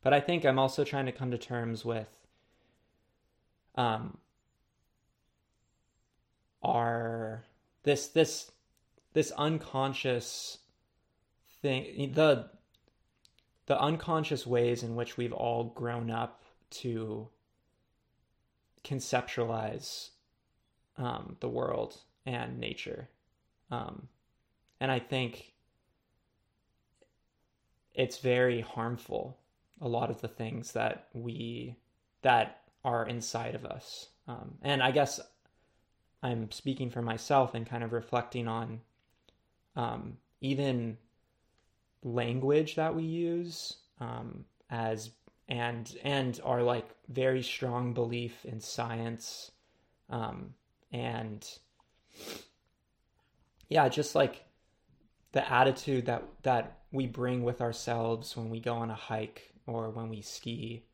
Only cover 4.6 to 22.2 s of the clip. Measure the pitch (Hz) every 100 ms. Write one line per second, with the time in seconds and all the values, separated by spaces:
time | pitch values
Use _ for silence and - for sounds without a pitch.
4.6 | _ _ _ _ _ _ _ _ _ _
5.6 | _ _ _ _ _ _ _ _ _ _
6.6 | 120 123 117 117 113 113 110 110 - _
7.6 | _ _ - 139 - 165 156 - - _
8.6 | _ _ _ _ _ - 151 - 147 160
9.6 | - 135 135 131 135 123 - - - -
10.6 | _ _ _ _ _ _ _ _ _ _
11.6 | 143 131 - - 139 131 156 135 117 -
12.6 | _ _ _ _ _ _ - _ _ _
13.6 | - 139 143 160 - 160 156 139 - 120
14.6 | 120 120 120 113 120 - 120 110 120 117
15.6 | 117 117 117 120 117 113 120 - - _
16.6 | _ - 127 113 110 107 113 _ _ _
17.6 | _ _ _ _ _ _ _ _ _ _
18.6 | _ _ - 135 - 127 120 - 117 113
19.6 | 110 110 - - - _ _ _ _ _
20.6 | _ _ _ - 123 117 - - 123 120
21.6 | 123 117 110 - _ _